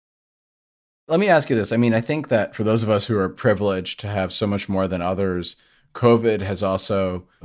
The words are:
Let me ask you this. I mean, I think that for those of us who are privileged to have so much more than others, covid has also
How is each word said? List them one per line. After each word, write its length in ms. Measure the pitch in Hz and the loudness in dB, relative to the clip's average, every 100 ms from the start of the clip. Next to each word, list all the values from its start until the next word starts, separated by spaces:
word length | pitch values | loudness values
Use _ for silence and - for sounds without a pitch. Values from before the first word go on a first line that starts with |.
| _ _ _ _ _ _ _ _ _ _ - | _ _ _ _ _ _ _ _ _ _ -2
Let 100 | 165 | 2
me 100 | 202 | 4
ask 220 | 165 - | 4 4
you 60 | 117 | 0
this. 160 | 101 | 2
I 40 | 113 | 2
mean, 180 | 120 | 4
I 60 | 113 | 2
think 280 | 117 151 143 | 0 -4 0
that 260 | 113 98 | 0 0
for 80 | - | -2
those 220 | 110 110 | 0 0
of 40 | 107 | 2
us 200 | 104 - | 0 0
who 100 | 104 | 0
are 100 | 92 | -2
privileged 720 | - 123 98 101 92 87 - | -2 0 2 0 -2 -4 -10
to 60 | 101 | -6
have 260 | 101 92 | -4 -4
so 140 | - 104 | -2 -2
much 220 | 101 - | -2 -2
more 180 | 95 95 | -2 -2
than 160 | 90 | -2
others, 540 | 87 95 98 90 85 - _ _ _ | -2 -2 -2 -2 -6 -10 _ _ _
covid 460 | - 120 117 113 104 | 0 4 4 4 0
has 220 | 95 92 | -2 -4
also 640 | 98 95 - 101 92 90 - _ | -2 -2 -2 -2 -2 -4 -10 _